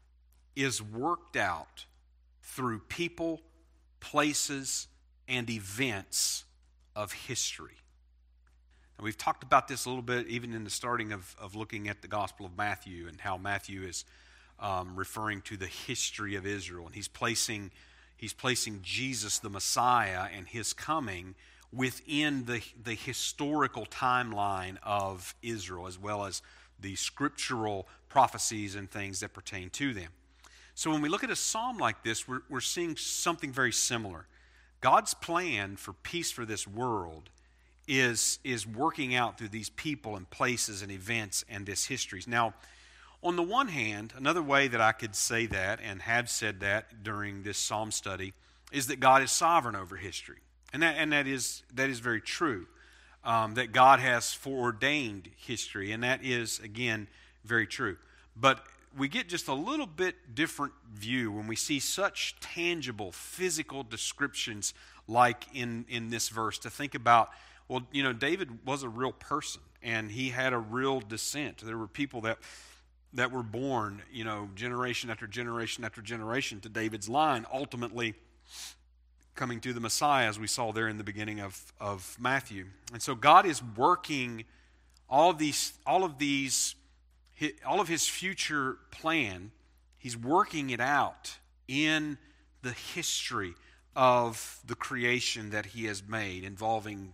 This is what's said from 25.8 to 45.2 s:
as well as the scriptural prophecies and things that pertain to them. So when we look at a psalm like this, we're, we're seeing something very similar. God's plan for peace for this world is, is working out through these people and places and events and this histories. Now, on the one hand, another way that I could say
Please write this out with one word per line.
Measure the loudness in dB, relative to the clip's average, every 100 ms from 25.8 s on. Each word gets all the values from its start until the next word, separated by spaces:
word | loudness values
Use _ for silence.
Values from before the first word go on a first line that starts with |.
| -10
as | -8
well | -6 -4
as | -4 -6 -10 -20 -20 -12
the | -8 -4
scriptural | -4 -2 -2 -2 -4 -2 -2 -2 -6 -16 2
prophecies | 6 6 4 -2 -2 -6
and | -8 -10
things | -8 -6 -6
that | -8
pertain | -10 -10 -10 -10
to | -4 -2
them. | -2 -8 -16 _ _ -20 -20 -18 -4
So | 0
when | 2
we | 2
look | 0 0
at |
a | -2
psalm | 0 0 -2 0
like | 0 2
this, | -2 -2 -2
we're, | -8 -6
we're | -4
seeing | -2 -2 -2 -4
something | -4 0 0 0 -2
very | 2 2
similar. | 2 2 0 -2 -8 -14 -20 -20 -20 -20 _
God's | 6 6 6
plan | -4 0 0 2 0 -2 -6
for | -12
peace | -12 -6 -4 -4
for | -4 -4
this | -4 -4
world | -4 0 0 -2 -10 -16 -20 _ _ _ _ 0
is, | 4 4 4 0 -2 -2
is | -4 -4
working | 0 0 0 0
out | 2 0 -2
through | -8
these | -8 -8
people | -6 -6 -6 -6 -10
and | -12
places | -2 0 2 -2 -4
and | -8
events | -10 -4 -4 -2 -4 -6
and | -8 -6
this | -4 -4
histories. | -4 -6 -8 -2
Now, | 2 2 -2 -16 -20 -20 -20 -20 -6
on | -2 0
the |
one | 2 2 2
hand, | 0 -2 -2 -8 -2
another | 2 2
way | 6 6 6
that | 6
I | 6
could | 6 -2
say | -2